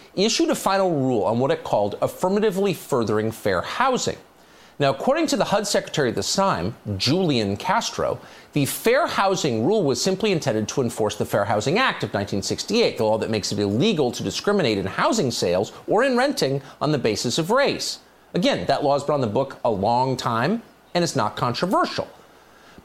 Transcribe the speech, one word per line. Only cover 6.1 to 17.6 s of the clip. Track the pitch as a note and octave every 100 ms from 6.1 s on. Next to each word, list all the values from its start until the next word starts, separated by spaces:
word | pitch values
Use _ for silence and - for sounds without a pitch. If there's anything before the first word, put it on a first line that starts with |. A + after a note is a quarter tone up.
| F#2+
the |
time, | - - G3 G#2 F#2 - G#2+ G2
Julian | A#2 F3 F3 B2 G2+ G2+
Castro, | - A3 - - C2 - - - -
the | D3 C3
fair | - A3+ C4+ D#4+
housing | - G3 F#3 D3 A2
rule | C3+ A3
was | C#3+ A#2+
simply | F#3+ F#3+ G#3+
intended | E3 C3 A2 G#2+
to | -
enforce | A#2 - G#2 -
the | C#3+
Fair | G#2+ G2+
Housing | G#2+ B2+ G3+
Act | B3+ -
of | G#2+
nineteen | G2+ G2 G2+
sixty-eight, | - G2+ - A3+ F3 -
the |
law | G#2+ G#2+
that | G2
makes | G#2+ -
it | G2+
illegal | G2+ A2 G#3+ D#3+ B2
to | -
discriminate | G2 - G3+ G3+ B2+ G2
in | F#2
housing | - D4+ A3 C3
sales | - F#2+ F2+ G#2+ - -
or | G3
in | C4+ A#3+
renting | C#4+ - C3+ C3+ - -
on | C#3
the | D3
basis | A#2+ G2+ B2 E3
of | D#3+
race. | B3+